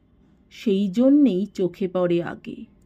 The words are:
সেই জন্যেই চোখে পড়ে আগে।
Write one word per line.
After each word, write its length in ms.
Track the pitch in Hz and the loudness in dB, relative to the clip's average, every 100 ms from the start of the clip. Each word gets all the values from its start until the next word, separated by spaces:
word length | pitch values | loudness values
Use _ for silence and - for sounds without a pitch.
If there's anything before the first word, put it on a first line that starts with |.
| _ _ _ _ _ | _ _ _ _ _
সেই 380 | - 233 196 202 | -8 -2 -2 0
জন্যেই 580 | 185 262 285 262 185 208 | 2 4 6 4 2 -4
চোখে 420 | - 180 - 185 | -4 -6 -4 -6
পড়ে 340 | 185 175 170 | -2 0 0
আগে। 340 | 165 - - - 226 _ | -4 -10 -14 -18 -20 _